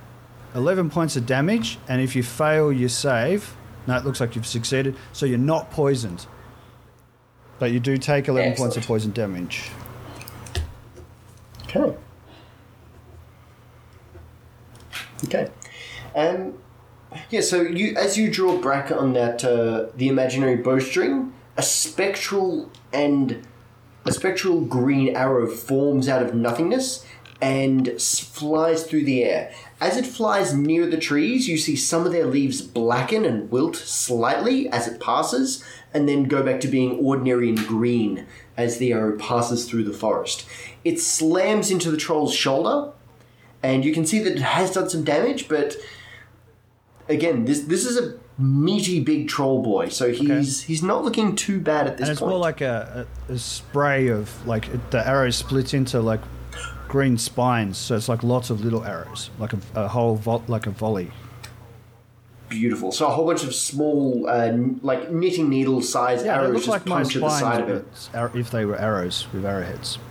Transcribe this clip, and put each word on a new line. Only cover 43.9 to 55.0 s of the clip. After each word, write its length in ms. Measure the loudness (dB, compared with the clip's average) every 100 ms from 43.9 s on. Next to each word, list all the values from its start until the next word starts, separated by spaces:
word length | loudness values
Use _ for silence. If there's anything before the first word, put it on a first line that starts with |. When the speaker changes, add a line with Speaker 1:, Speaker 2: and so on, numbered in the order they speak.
Speaker 2:
can 120 | 2 2
see 140 | 2
that 140 | 0
it 80 | 0
has 300 | 0 2 0
done 160 | 0 -2
some 140 | -2
damage, 440 | 0 2 2 0 -2
but 260 | 0 0 -4 -14 -18 -20 -20 -20 -20 _ _ _ _ _ -14 -4
again, 360 | 0 2 2 2
this, 160 | 0
this 240 | 0 0 0
is 120 | 0
a 200 | -2 -6 -14 -2
meaty 640 | 2 4 4 2 2 0
big 280 | 2 0 0
troll 320 | 0 2 2
boy, 260 | 2 0 0
so 160 | 0 0
Speaker 1:
Okay. 100 | 2 2 2
Speaker 2:
he's, 260 | 2 -2
he's 200 | -4 -2
not 200 | 0 0
looking 320 | 0 2 0 0
too 240 | -2 -2
bad 280 | 2 2 0
at 100 | -2
this 100 | -2
Speaker 1:
And 40 |
it's 80 | -2
Speaker 2:
point. 120 | 0
Speaker 1:
more 80 | 0
like 220 | 0 0
a, 460 | -2 -2 -4 -10 -10 -12 -8
a, 40 |
a 40 | -8
spray 680 | -6 -10 -4 2 4 4 4
of, 380 | 2 -2 -8 -2
like, 200 | -2 -2
it, 220 | -6 -2
the 140 | 0